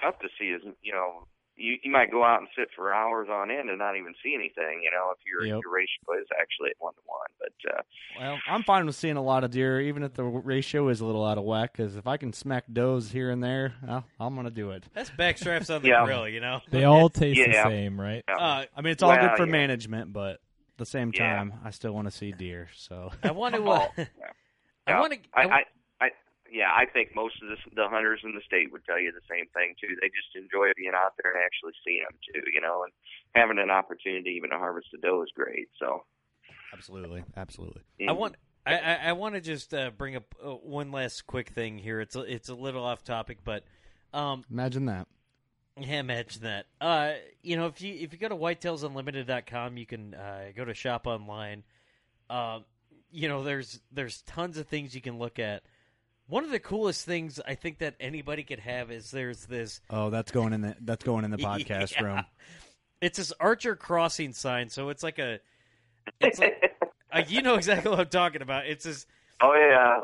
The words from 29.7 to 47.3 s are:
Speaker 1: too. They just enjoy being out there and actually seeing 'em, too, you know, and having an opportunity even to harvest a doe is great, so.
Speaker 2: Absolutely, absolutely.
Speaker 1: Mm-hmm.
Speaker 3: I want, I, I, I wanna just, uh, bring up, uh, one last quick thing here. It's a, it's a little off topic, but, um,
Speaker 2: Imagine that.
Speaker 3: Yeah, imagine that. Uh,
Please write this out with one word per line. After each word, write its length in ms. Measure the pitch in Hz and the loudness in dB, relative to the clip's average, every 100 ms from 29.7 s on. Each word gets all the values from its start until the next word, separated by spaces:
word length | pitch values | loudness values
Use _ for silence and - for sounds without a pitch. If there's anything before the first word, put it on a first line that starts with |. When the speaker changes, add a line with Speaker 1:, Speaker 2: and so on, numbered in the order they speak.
| 87 | -4
Speaker 1:
too. 160 | 90 87 | -8 -2
They 60 | 95 | -2
just 260 | 101 - 92 | -4 -10 -14
enjoy 360 | 95 95 98 92 | -4 2 2 2
being 160 | 92 92 | 0 0
out 180 | 95 - | 0 0
there 120 | - | -2
and 80 | 90 | 0
actually 300 | 90 - 82 - 87 | 0 -2 -10 -12 -6
seeing 160 | 87 - | -4 -6
'em, 100 | - - | -12 -12
too, 80 | 78 71 | -8 -4
you 80 | 76 | -2
know, 220 | 82 87 | -2 -4
and 100 | 90 _ - - _ | -6 _ -20 -20 _
having 240 | 120 113 101 | 4 4 4
an 100 | 98 | 4
opportunity 600 | 95 - 87 95 92 90 | 2 2 -6 -6 -6 -4
even 200 | 87 80 | -6 -4
to 60 | 80 | -4
harvest 300 | 90 85 - | -4 -6 -10
a 40 | - | -4
doe 240 | 87 92 | 0 2
is 60 | 80 - | 0 -4
great, 340 | 64 58 - - | -6 -6 -12 -6
so. 240 | 67 67 - _ _ _ _ - - | -4 -4 -8 _ _ _ _ -20 -20
Speaker 2:
Absolutely, 500 | 98 - 95 87 87 90 - | -20 -16 -14 -12 -12 -12 -14
absolutely. 460 | 95 - 85 - _ _ | -14 -14 -16 -16 _ _
Speaker 1:
Mm-hmm. 100 | 101 | -2
Speaker 3:
I 40 | |
want, 220 | 170 214 - _ _ - | -2 -4 -8 _ _ 0
I, 120 | 165 | 2
I, 160 | 160 165 160 | 2 0 0
I 20 | |
wanna 280 | 175 214 202 | -2 -4 -6
just, 320 | 160 147 - | -6 -8 -6
uh, 180 | 147 127 104 | -4 -4 -6
bring 180 | 139 127 | -8 -8
up, 200 | 110 - | -12 -16
uh, 60 | 143 | -12
one 400 | 127 - 143 143 | -12 -10 -8 -6
last 340 | 139 127 - - | -6 -6 -6 -8
quick 220 | 127 117 | -8 -6
thing 280 | - 113 107 | -6 -6 -8
here. 240 | 104 110 | -6 -6
It's 140 | 107 123 | -6 -10
a, 60 | |
it's 280 | 113 120 - | -8 -10 -10
a 60 | 123 | -10
little 280 | 135 127 | -8 -6
off 200 | 123 117 | -6 -6
topic, 360 | - 117 110 113 | -6 -8 -8 -12
but, 200 | - 104 - _ - _ _ | -8 -8 -10 _ -20 _ _
um, 300 | 147 143 131 - | -6 -4 -6 -6
Speaker 2:
Imagine 340 | 117 131 127 135 | -4 -2 -2 -2
that. 220 | 95 92 _ _ _ _ _ _ - | -4 -8 _ _ _ _ _ _ -16
Speaker 3:
Yeah, 220 | 135 147 | -8 -6
imagine 440 | 127 120 113 110 | -4 -6 -8 -10
that. 240 | 113 101 - _ | -8 -8 -10 _
Uh, 320 | 160 160 147 143 73 | 0 0 0 -4 -12